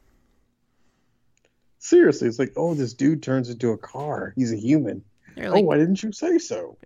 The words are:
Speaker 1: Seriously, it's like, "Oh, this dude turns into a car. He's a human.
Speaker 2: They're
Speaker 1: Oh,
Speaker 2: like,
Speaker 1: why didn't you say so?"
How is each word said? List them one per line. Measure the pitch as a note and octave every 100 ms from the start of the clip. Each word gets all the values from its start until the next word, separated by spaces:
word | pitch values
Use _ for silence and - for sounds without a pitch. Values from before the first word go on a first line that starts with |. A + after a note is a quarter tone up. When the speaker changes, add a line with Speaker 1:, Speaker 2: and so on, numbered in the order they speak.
| _ _ _ _ _ _ _ _ _ _ _ _ _ _ _ _ _ _
Speaker 1:
Seriously, | - F4 A#3+ C3 A#2+
it's | A2+
like, | C3 -
"Oh, | E3+
this | D3+ A#2+
dude | - C#3 D#3
turns | - C3 A#2+
into | A2+ A#2
a | G#2+
car. | - B2+ D3 C3 G2 C3
He's | A#2+
a | G#2+
human. | A2+ D3+ A2+ - - _ _ -
Speaker 2:
They're | G3
Speaker 1:
Oh, |
Speaker 2:
like, | F#3+ F3
Speaker 1:
why | D3
didn't | E3+ F#3+
you | A3
say | - E4+ E4+
so?" | - - E3+ -